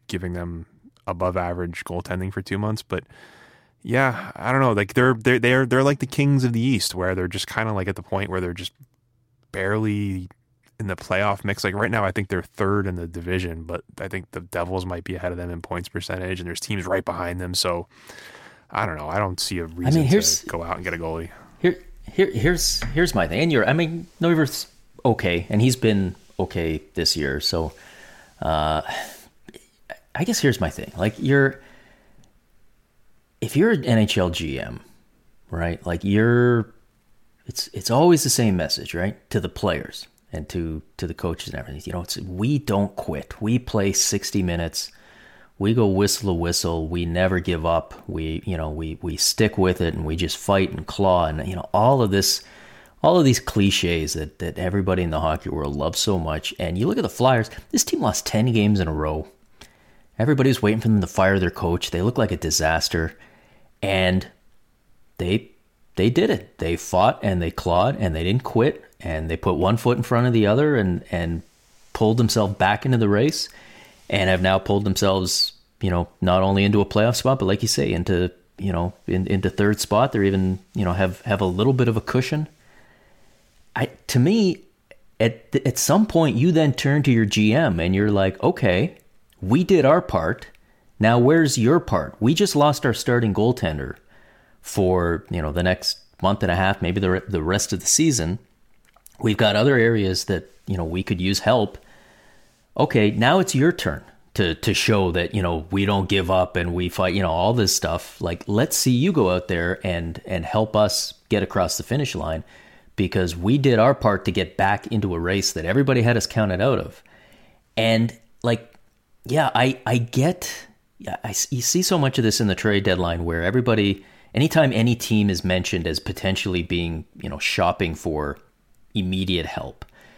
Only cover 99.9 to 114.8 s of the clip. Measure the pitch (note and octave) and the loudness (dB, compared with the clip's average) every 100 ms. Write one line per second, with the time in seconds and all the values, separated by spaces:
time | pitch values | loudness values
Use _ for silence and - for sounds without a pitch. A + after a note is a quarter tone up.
99.9 | A2+ G2 F2+ - F2+ - - - F#2 D#2+ | 2 2 0 -2 -4 -6 -12 -6 -4 -2
100.9 | F2+ - F#2 F#2 G2+ G#2+ B2 G#2 - - | -4 -2 -2 0 0 2 2 0 -6 -20
101.9 | - - _ _ - _ _ _ - C3 | -20 -20 _ _ -20 _ _ _ -2 0
102.9 | A#2+ G#2 G#2 A#2+ F#3 - C3 D#3+ F3 - | 2 2 2 2 2 2 2 2 0 -4
103.9 | C#2+ - _ _ - F2+ D#2+ - G2 - | -6 -10 _ _ -2 0 0 -2 0 2
104.9 | G#2 F#2 E2+ E2+ G#2 F2 E2 E2 G2 G2 | 2 2 0 -2 -2 -2 -2 -2 0 2
105.9 | G2 F#2+ G2 F2 F#2 F2+ F2+ F2 F2 F2+ | 2 0 0 2 2 0 -2 -2 -2 -4
106.9 | - F#2 F#2+ F2+ E2 G2 A#2+ G2 - D#2 | -2 0 0 0 0 2 2 0 0 -2
107.9 | E2+ - - E2+ E2+ - G#2 D3+ - C3 | -4 -8 -8 -6 -6 -2 -2 0 0 2
108.9 | B2 F3 D#3+ F#2 F2+ - F2 E2+ - F#2+ | 2 2 2 2 0 -2 -2 -2 -2 -4
109.9 | E2+ E2 E2+ - F2+ E2 A2 A2 G#2+ G#2 | -4 -6 -10 -6 -6 -2 -2 0 2 2
110.9 | - - - - G#2 G2 G2 E2+ - - | 0 -6 -10 -2 -2 0 -2 -2 -4 -4
111.9 | C3+ C#3 - D#2+ D#2+ - - - - - | -4 -4 -4 -6 -6 -10 -20 -20 -20 -8
112.9 | - F#2 G2 F2+ E2+ F#2+ C#3+ C3+ A2+ A#2+ | -4 -2 0 -2 -2 0 2 4 6 4
113.9 | C3+ A2+ G2 - F#2+ F2+ - G2 G2+ | 4 2 0 0 -2 -2 0 0 0